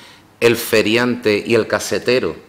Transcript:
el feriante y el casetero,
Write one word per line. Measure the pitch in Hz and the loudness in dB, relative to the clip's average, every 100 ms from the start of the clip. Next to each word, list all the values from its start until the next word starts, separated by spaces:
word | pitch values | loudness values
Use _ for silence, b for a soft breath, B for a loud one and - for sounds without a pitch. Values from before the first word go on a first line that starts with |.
| B B _ - | B B _ 0
el | 120 117 | 2 2
feriante | - 113 107 117 123 120 107 101 104 | 0 0 2 2 0 0 0 0 2
y | 113 | 0
el | 101 | 0
casetero, | 104 - 101 - 127 92 80 | -4 -4 -4 0 0 -2 -8